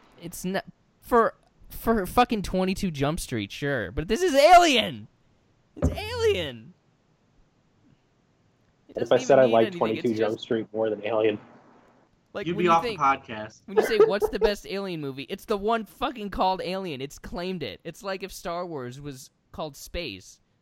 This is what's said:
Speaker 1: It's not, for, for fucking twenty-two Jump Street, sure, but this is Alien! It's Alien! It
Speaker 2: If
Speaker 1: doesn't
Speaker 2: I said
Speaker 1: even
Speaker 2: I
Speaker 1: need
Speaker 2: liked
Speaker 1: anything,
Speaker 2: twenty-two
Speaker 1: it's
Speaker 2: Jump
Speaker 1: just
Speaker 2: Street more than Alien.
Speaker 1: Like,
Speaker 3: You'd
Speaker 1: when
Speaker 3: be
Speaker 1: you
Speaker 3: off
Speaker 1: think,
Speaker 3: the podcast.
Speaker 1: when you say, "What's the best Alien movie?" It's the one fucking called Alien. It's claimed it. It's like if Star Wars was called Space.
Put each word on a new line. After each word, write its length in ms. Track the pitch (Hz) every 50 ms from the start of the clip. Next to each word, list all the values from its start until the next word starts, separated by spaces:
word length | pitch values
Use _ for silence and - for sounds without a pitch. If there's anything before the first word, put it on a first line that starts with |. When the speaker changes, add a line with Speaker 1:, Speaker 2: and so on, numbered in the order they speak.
| _ _ _ -
Speaker 1:
It's 220 | 170 170 - - -
not, 200 | 180 196 190 - - - _ _ _ _ _
for, 340 | - - 254 233 220 - - _ _ _ _ _ - -
for 360 | - - - 226 226 214 180
fucking 360 | - - 247 247 - 240 208
twenty-two 480 | 175 - - 185 185 190 190 - 202 185
Jump 300 | 156 135 139 147 165 -
Street, 320 | - - 131 110 101 98
sure, 380 | - - 147 143 139 120 98 87
but 180 | 104 147 156 190
this 140 | 214 349
is 120 | 370 359 262
Alien! 760 | 277 285 339 359 349 349 320 262 220 202 185 131 104 113 - _ _ _ _ _ _ _ _ _ _ _ _ -
It's 140 | - - -
Alien! 840 | - 349 415 427 494 480 453 427 196 185 160 139 120 113 113 160 - _ _ _ _ _ _ _ _ _ _ _ _ _ _ _ _ _ _ _ _ _ _ 269 _ _ _ _ _ _ _ _ _ _ _ _ _ _ _ _ _ _ _ -
It 40 | - 110
Speaker 2:
If 60 | 117 -
Speaker 1:
doesn't 60 | 131
Speaker 2:
I 40 | 123
said 120 | 127 131 139
Speaker 1:
even 40 | 131
Speaker 2:
I 40 | 131
Speaker 1:
need 60 | 117
Speaker 2:
liked 140 | 113 113 113
Speaker 1:
anything, 120 | 104 90 -
Speaker 2:
twenty-two 300 | 120 113 113 113 107 120
Speaker 1:
it's 80 | 107 107
Speaker 2:
Jump 140 | 110 107 110
Speaker 1:
just 100 | - -
Speaker 2:
Street 220 | - 120 110 104 -
more 160 | 104 110 110 110
than 140 | 107 104 104
Alien. 340 | 107 117 110 110 110 107 - - - - - _ _ _ _ _ _ _ _ _ _ _ _ _ _
Speaker 1:
Like, 140 | - - -
Speaker 3:
You'd 100 | 160 175
Speaker 1:
when 60 | -
Speaker 3:
be 20 | 180
Speaker 1:
you 60 | 175
Speaker 3:
off 120 | 165 165
Speaker 1:
think, 160 | 202 233 208 160
Speaker 3:
the 60 | 143
podcast. 560 | 139 135 - - - 113 107 107 110 - - _
Speaker 1:
when 100 | - 190 -
you 60 | -
say, 140 | - 466 -
"What's 300 | 220 180 190 208 415 440
the 100 | 262 196
best 280 | 220 208 202 - -
Alien 340 | - 185 196 196 190 175 160
movie?" 240 | 147 139 131 139 135 -
It's 160 | 190 190 -
the 100 | - 214
one 280 | 196 196 220 233 226 214
fucking 460 | - - - 247 277 254 226 208 196
called 300 | 190 226 202 185 190 180
Alien. 380 | - 165 185 196 190 175 139 123
It's 180 | 135 143 - -
claimed 440 | - - - 180 175 190 185 170
it. 180 | 139 101 85 - -
It's 180 | 165 160 -
like 200 | 202 196 190 185
if 100 | 190 180
Star 340 | - - - 180 170 175 185
Wars 340 | 175 160 135 123 123 123 143
was 300 | 147 147 135 127 - - _ _ _ _
called 240 | - 185 160 147 139
Space. 640 | - - - - 175 175 123 95 90 - - - _ _ _ _ _